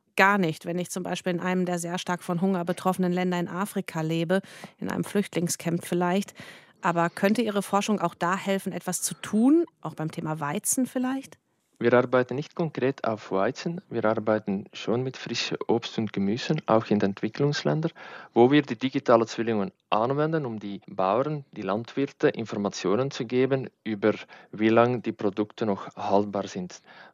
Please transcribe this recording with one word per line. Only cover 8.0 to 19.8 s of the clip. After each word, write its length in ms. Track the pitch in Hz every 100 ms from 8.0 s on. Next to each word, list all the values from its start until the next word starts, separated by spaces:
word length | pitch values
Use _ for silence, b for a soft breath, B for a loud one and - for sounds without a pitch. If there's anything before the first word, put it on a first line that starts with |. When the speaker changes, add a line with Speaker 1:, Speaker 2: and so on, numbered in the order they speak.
Speaker 1:
auch 140 | 170
da 240 | - 175 190
helfen, 340 | - 196 190
etwas 300 | 175 185 175
zu 100 | -
tun, 540 | - - 214 247 320 - _
auch 100 | 160
beim 160 | 160 156
Thema 300 | - 160 156
Weizen 460 | 143 190 - - 247
vielleicht? 500 | 254 254 269 - - _ _ _ -
Speaker 2:
Wir 140 | 117
arbeiten 440 | 123 123 127 123 123
nicht 180 | 156
konkret 500 | - 165 - 127 -
auf 260 | 113 110 -
Weizen, 500 | 95 101 - 175 170 -
wir 140 | 117 107
arbeiten 580 | 113 107 107 104 98 -
schon 300 | - - 117
mit 160 | 131 -
frischem 400 | - 117 - - -
Obst 300 | 113 - -
und 120 | 110
Gemüse, 420 | - 98 120 - 156
auch 220 | - 110 -
in 120 | 104
den 120 | 98
Entwicklungsländern, 800 | 98 110 - 143 143 147 151 160 B B B B
wo 180 | 117 123
wir 120 | 147
die 140 | 139 113
digitale 500 | 131 139 - 117 113
Zwillingen 460 | - 113 107 95 -